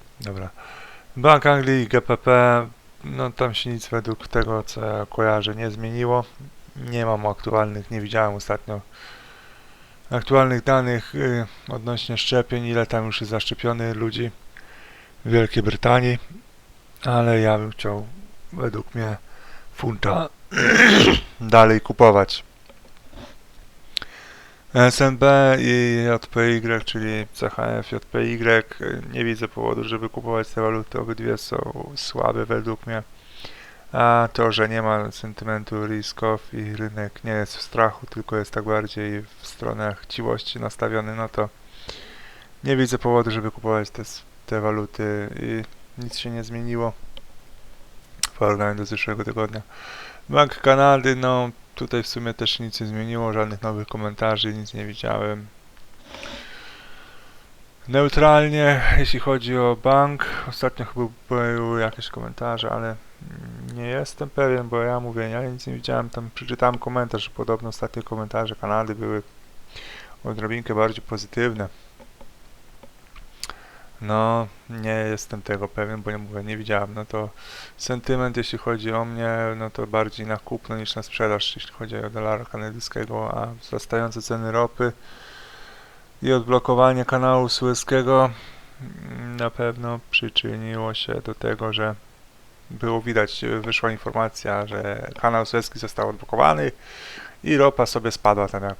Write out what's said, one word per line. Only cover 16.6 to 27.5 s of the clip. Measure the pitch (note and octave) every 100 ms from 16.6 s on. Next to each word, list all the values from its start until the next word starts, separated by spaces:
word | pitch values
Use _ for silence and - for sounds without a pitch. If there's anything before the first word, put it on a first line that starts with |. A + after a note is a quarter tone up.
| - - - -
ale | C3+ A#2+ A#2 A2+
ja | A2 G#2+
bym | G#2+
chciał | - G#2 G2+ G#2+ - - - -
według | F3 B2 G#2 -
mnie | A#2+ A2 G#2 - - - - -
funta | - B2 G#2+ G#2 F#2 D3+ - - F#3+ A#3+ A3+ A#3
<clears throat> | G#3 - - - -
dalej | A2+ A2+ A2 A2
kupować. | - - A#2 G2+ F#2+ - - - - - - - - - - - - - - - - - - - - - - - -
S | B2+ B2 -
N | C#3 B2+
B | C#3 C#3 C3+ C3
i | B2 B2 A#2+ A#2 A#2
J | A#2 -
P | A#2+
Y, | A#2 A#2 A2+ A2+
czyli | - A2+ A2 G#2+ G#2+
C | - A#2